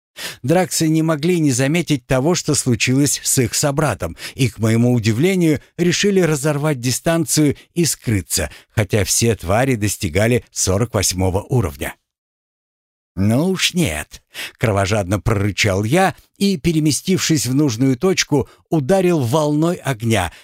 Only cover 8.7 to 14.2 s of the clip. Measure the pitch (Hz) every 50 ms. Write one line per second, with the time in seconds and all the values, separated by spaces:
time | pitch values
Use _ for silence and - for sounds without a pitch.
8.7 | - - 107 - - 110 98 - - - - 117 110 - - 82 98 113 131 135
9.7 | 131 107 104 104 - - - 90 76 95 107 113 123 117 - _ - - - -
10.7 | 92 101 120 - - 107 92 - - 87 92 92 87 98 - - - 123 104 85
11.7 | 69 71 - 71 - _ _ _ _ _ _ _ _ _ _ _ _ _ _ _
12.7 | _ _ _ _ _ _ _ _ - - 98 104 113 127 160 190 190 175 - -
13.7 | - 180 170 107 78 76 73 _ - -